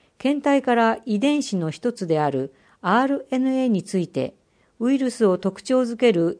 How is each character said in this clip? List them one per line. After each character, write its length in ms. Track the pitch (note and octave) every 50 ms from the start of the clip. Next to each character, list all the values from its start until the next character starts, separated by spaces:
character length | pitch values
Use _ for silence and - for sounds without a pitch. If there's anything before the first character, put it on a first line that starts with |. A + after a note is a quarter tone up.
| _ _ _ -
検 240 | - C4 D4 C#4+ -
体 180 | D4 C#4 C#4
か 140 | C4+ B3+ A#3+
ら 240 | A#3+ A3+ A3+ A3+ - -
遺 100 | B3 G#3
伝 240 | G3+ A#3 C#4+ D4 D4
子 140 | - - G3+
の 160 | F3+ E3 D#3+
一 200 | - - - A#3+
つ 140 | A#3+ - F#3
で 140 | E3 D#3+ D#3
あ 100 | D3+ C#3+
る 240 | C#3 C3 C3+ C3+ _ _ _ _ _ - -
ア 180 | F3+ G3 A#3+
ー 60 | C4+
ル 200 | C4+ C#4 C#4 - -
エ 80 | C4 B3+
ヌ 100 | B3+ C4
エ 160 | C4 C4 C4
ー 20 |
に 140 | B3+ G#3+ F3+
つ 160 | - - -
い 100 | F#3 E3+
て、 280 | - - C3+ B2+ - - _ _ _ _ _ _ _ _ -
ウ 140 | A3+ B3+ C#4
イ 60 | B3+
ル 100 | C4+ B3
ス 160 | - - A3+
を 140 | G3 F3+ F3+
特 240 | - F#3+ F#3+ - -
徴 180 | - B3+ B3+
づ 160 | B3+ A#3 A#3
け 160 | A3 B3+ A#3 A3
る 260 | E3+ E3 E3+ -